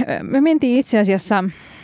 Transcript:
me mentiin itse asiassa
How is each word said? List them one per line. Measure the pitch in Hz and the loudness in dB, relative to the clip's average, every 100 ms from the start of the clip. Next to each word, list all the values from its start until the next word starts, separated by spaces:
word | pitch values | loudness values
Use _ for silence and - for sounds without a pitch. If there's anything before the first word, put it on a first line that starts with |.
| - 120 | -4 -6
me | - 269 | -2 0
mentiin | 311 311 254 247 | 2 2 2 0
itse | 269 214 | 2 0
asiassa | 202 190 - 202 185 - - - | 2 0 0 -2 -2 -8 -20 -20